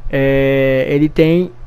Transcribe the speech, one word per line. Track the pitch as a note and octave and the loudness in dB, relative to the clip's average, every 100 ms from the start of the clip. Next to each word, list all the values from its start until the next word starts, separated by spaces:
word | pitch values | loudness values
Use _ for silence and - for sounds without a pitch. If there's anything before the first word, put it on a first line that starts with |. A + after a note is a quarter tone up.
| - | -6
é, | C#3 C3+ C#3 C3+ C3+ C3+ C3 - | -2 0 2 0 0 0 0 0
ele | C#3+ D3+ | 0 0
tem | D#3 D#3+ F3 F3+ - | 2 2 2 -2 -8